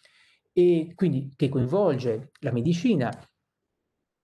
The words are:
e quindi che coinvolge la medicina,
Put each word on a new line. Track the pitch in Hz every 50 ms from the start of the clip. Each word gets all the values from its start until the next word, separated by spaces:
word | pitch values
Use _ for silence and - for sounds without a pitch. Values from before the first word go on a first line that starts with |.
| _ _ _ _ _ _ _ _ _ _
e | _ 180 175 175 175 165 156 165 -
quindi | - 190 165 135 131 135 - -
che | - 147 135
coinvolge | 135 135 120 127 160 202 208 175 135 117 120 120 110 110 - - _ _
la | - 131
medicina, | 117 120 120 160 175 170 - 254 214 147 120 110 - - - _ _ _ _ _ _ _ _ _ _ _ _ _ _ _ _ _ _ _